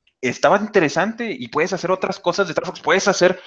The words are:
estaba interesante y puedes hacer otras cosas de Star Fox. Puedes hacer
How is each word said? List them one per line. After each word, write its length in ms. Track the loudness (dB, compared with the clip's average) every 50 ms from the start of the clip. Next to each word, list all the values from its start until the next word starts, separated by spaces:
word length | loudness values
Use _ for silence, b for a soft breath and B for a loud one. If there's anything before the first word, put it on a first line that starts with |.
| _ _ _ _
estaba 380 | -6 -6 -2 2 4 4 4 2
interesante 800 | 0 0 0 2 2 2 0 -2 -2 -2 -4 -6 -8 -8 -8 -10
y 120 | -10 -6
puedes 240 | -2 -2 -2 -2 -2
hacer 180 | -4 -4 -2
otras 280 | -2 -2 -2 -4 -6 -4
cosas 280 | -4 -2 0 0 -2 -2
de 60 | -2
Star 120 | -4 -4
Fox. 140 | -6 -6 -6
Puedes 280 | -2 0 0 2 2 2
hacer 320 | 2 4 4 2 2 0 B